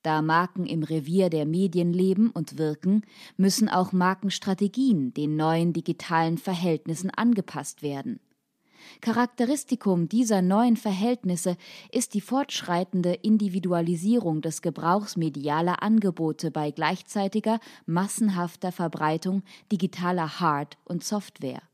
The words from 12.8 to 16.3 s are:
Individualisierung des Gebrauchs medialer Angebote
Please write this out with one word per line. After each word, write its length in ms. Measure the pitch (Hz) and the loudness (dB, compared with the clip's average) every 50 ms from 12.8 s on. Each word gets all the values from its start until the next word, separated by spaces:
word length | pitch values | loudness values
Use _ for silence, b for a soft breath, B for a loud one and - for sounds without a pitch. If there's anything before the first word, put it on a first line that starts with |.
| 185 - - 185 175 180 | 0 0 -2 0 2 2
Individualisierung 1300 | 180 - - 214 214 214 208 196 175 190 170 180 175 170 170 170 180 160 175 208 240 240 202 170 156 156 | 0 0 2 2 2 4 2 0 -2 -2 -2 0 0 0 0 0 -2 0 0 2 2 2 2 0 -2 0
des 220 | 151 165 160 - | -2 -4 -6 -4
Gebrauchs 560 | - 170 151 - 160 165 180 208 208 208 - | -6 -6 -6 -2 2 2 2 2 0 -4 -4
medialer 680 | 175 165 160 139 147 135 147 147 156 170 180 180 - - | -2 -2 -2 -2 -4 -2 -2 0 2 2 0 0 0 0
Angebote 680 | 214 220 220 202 190 170 - 165 156 | 2 2 4 4 2 0 0 -2 -2